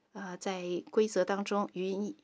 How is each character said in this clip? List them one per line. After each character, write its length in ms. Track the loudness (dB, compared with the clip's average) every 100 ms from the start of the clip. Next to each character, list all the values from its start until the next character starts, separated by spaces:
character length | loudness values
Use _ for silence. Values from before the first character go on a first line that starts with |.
| _
呃， 240 | -12 -10 -8
在 460 | -4 -4 -2 -4 0
规 180 | 4 4
则 160 | 4
当 200 | 2 0
中 260 | 0 0 0
允-， 440 | -2 -4 -2 -4 -6